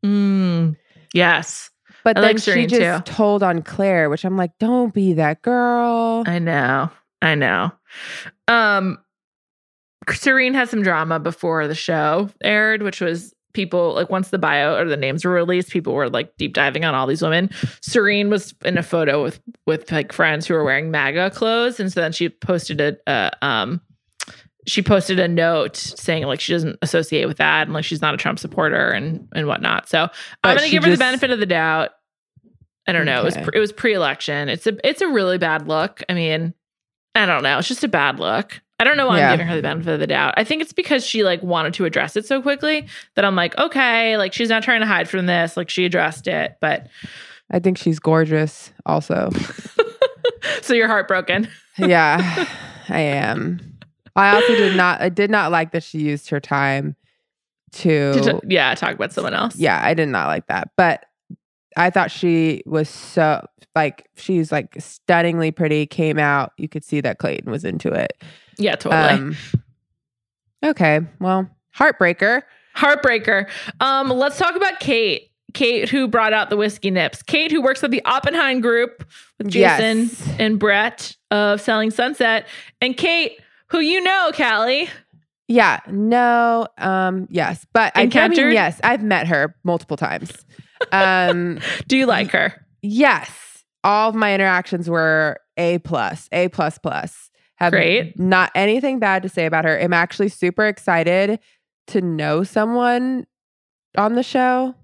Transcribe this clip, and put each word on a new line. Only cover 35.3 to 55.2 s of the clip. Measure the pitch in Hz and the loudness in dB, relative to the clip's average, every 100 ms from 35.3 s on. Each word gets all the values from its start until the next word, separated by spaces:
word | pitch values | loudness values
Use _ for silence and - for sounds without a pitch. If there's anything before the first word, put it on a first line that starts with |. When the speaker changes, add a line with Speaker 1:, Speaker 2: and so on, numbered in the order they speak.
| 180 | 0
Speaker 1:
bad | 170 156 151 | 0 -2 -2
look. | 156 185 - - | -2 -2 -6 -6
I | |
mean, | 180 165 156 165 - _ _ _ _ _ | -2 0 -2 -4 -8 _ _ _ _ _
I | - 202 | 0 2
don't | 156 | 2
know. | 135 135 | 2 0
It's | 175 | -2
just | 254 | -4
a | 269 | -2
bad | 175 143 135 | 0 0 0
look. | 82 110 202 - _ _ | -2 -2 -4 -12 _ _
I | |
don't | 233 294 | 2 2
know | 269 | 2
why | 175 | 4
Speaker 2:
Yeah. | 139 | 4
Speaker 1:
I'm | |
giving | 160 170 | 4 0
her | 165 | -4
the | |
benefit | 147 156 165 | -4 -4 -4
of | 151 | -4
the | 151 | -2
doubt. | 147 147 - | 0 0 0
I | |
think | 220 311 | 0 -2
it's | 311 | -4
because | - 359 277 247 | -6 -2 -2 -2
she, | 226 | 0
like, | 202 175 | 0 0
wanted | 180 170 156 | -2 -2 -2
to | 180 | -2
address | 196 160 156 - | -2 0 -2 -4
it | |
so | 214 269 | -2 -2
quickly | 262 277 302 311 294 - - | 0 -2 0 -2 -4 -18 -8
that | - 202 | 0 2
I'm | 190 | 2
like, | 170 - | 0 -2
"Okay, | 330 277 254 226 226 220 | -2 0 2 2 2 0
like, | 190 | -2
she's | - 240 | -2 0
not | 220 | 0
trying | 220 233 | 0 0
to | 220 | 2
hide | 185 170 | 0 0
from | 190 180 | -2 0
this. | 175 165 | 2 0
Like, | 175 170 | -4 -6
she | - | -2
addressed | 180 175 156 160 - | 0 0 0 -2 -6
it." | 160 - - | -4 -4 -4
But | 156 147 - - - - - - _ | -2 -2 -6 -18 -18 -18 -20 -20 _
Speaker 2:
I | 180 | 0
think | 180 185 | 0 0
she's | - 156 | 0 0
gorgeous | - 160 160 156 156 - - _ - | 2 2 4 0 -2 -6 -20 _ -2
also. | 156 156 - - | -2 0 -2 -2
Speaker 1:
<laughs> | - - - - - 453 - 523 508 494 480 605 587 | -4 -6 -12 -12 -2 -2 2 -2 0 -6 -4 -6 -6
So | - | 0
you're | 240 220 | 2 4
heartbroken. | 214 185 190 180 185 220 - _ - | 2 0 -2 0 -2 -2 -8 _ -2
Speaker 2:
Yeah, | 190 175 156 156 180 170 349 - - | 4 6 6 4 0 -2 -6 -6 -16
Speaker 1:
<laughs> | - - | -18 -6
Speaker 2:
I | 165 | -2
am. | 151 143 107 113 143 175 - - - _ _ - | 0 -2 -2 -4 -4 -6 -10 -20 -20 _ _ 4
I | 196 | 6
also | 208 240 | 6 6
did | 226 196 190 | 4 4 4
not, | 180 - | 2 2
I | 180 | -2
did | 175 | 0